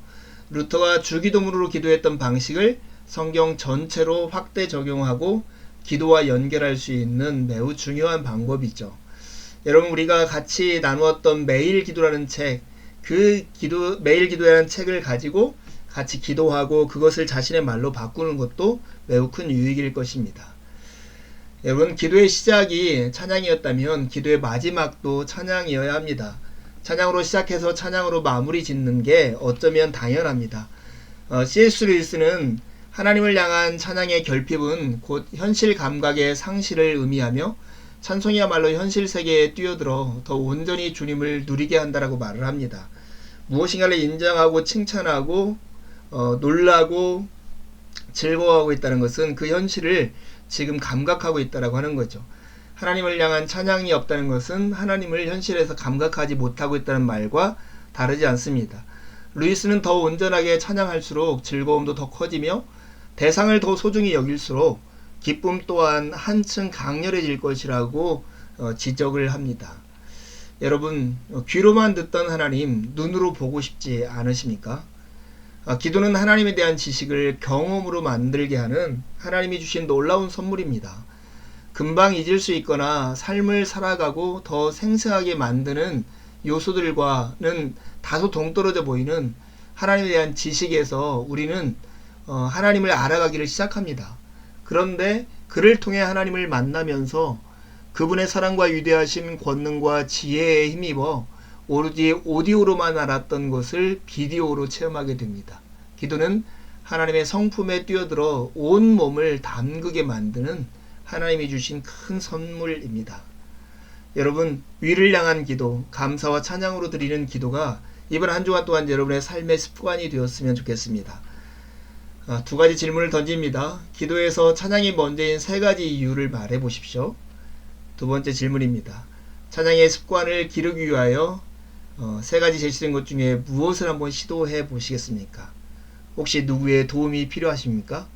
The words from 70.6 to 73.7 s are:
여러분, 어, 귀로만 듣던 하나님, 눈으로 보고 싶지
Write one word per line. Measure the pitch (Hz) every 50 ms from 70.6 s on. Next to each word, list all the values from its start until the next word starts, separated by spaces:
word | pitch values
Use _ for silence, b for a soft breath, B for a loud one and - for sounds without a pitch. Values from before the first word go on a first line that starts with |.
여러분, | 135 139 147 143 151 156 156 147 127 123 123 - - -
어, | 143 131 123 -
귀로만 | - 175 208 214 214 226 220 214 196
듣던 | 175 165 165 - 170 175 170
하나님, | 165 160 151 143 135 135 151 143 120 110 107 120 139
눈으로 | 151 156 170 185 185 180 180
보고 | 170 - 139 127 143 147
싶지 | 135 -